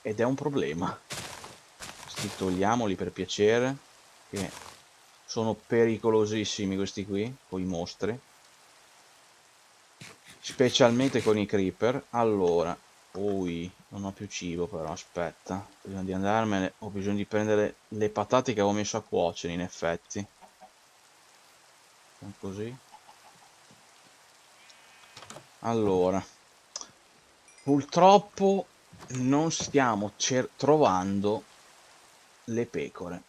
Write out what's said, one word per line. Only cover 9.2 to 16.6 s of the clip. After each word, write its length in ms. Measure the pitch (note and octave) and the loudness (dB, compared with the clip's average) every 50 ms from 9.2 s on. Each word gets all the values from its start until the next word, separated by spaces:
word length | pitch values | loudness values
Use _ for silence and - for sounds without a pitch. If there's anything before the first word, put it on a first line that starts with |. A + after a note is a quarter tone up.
| - - - - _ _ _ _ _ _ _ _ _ _ - _ - - - _ _ - - - | -20 -20 -20 -20 _ _ _ _ _ _ _ _ _ _ -20 _ -20 -20 -20 _ _ -20 -20 -16
Specialmente 840 | - - - - B2+ B2 - - C3 A#2 A#2 B2 C3+ C#3 - A#2+ - | -14 -14 2 2 2 4 6 6 6 6 6 4 2 2 0 2 2
con 140 | A2 G#2+ | 4 2
i 80 | G#2+ G2+ | 2 2
creeper. 600 | G2+ - G2+ F#2+ F#2 - - A2 A2+ C3 C#3 - _ | 0 0 0 0 0 0 0 0 0 0 -2 -8 _
Allora, 640 | - A#2+ A#2 A2+ G#2+ G2 F#2 F2 E2+ E2+ D#2+ E2+ - - - - - - - - | 0 2 2 2 2 2 2 4 4 2 2 0 -4 -8 -12 -20 -20 -20 -20 -16
poi 600 | - F#2 G2+ G#2 G2 F#2+ F#2 F2 E2+ E2+ E2+ F2+ - - - _ | -8 -4 -4 -2 -2 -2 -2 -4 -4 -6 -8 -10 -12 -18 -20 _
non 160 | G#2 G2+ G2 | -12 -8 -8
ho 60 | G2 | -8
più 160 | G2 - G#2 | -8 -10 -14
cibo 380 | G2 - - F#2 F2 E2 F2 F2 | -12 -10 -10 -8 -6 -4 -4 -6
però, 260 | E2+ G2 D#2+ D#2+ D#2 | -6 -6 -8 -6 -6
aspetta. 760 | D#2+ - - - - F2 E2+ E2 D#2 _ _ - F#2 F#2+ G2+ - - _ | -8 -10 -12 -10 -8 -6 -6 -6 -8 _ _ -8 -8 -8 -10 -14 -20 _
Prima 200 | - - F#2+ F#2+ | -14 -12 -10 -8
di 120 | F#2 F#2+ F#2+ | -6 -4 -4
andarmene 600 | F#2 F#2+ G2+ G#2+ A2+ A2+ A2 G#2 F#2+ | -2 0 2 2 2 2 0 0 0